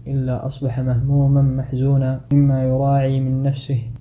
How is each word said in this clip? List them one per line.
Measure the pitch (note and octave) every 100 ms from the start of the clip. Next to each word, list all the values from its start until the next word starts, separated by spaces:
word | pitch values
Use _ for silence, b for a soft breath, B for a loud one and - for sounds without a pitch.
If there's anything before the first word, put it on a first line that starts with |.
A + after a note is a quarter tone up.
| C3+
إلا | C3+ C3 B2+ -
أصبح | - C3+ A#2+
مهموما | B2+ A#2+ C3+ C#3 C#3 C#3
محزونا، | C#3 C3 B2+ B2+ C3+ C#3 C3 C3 -
مما | C#3+ C#3 C3
يراعي | C3 C3 C#3 C#3 C3+ C3+
من | C3 C3
نفسه | C#3 C#3 - B2 A2+ -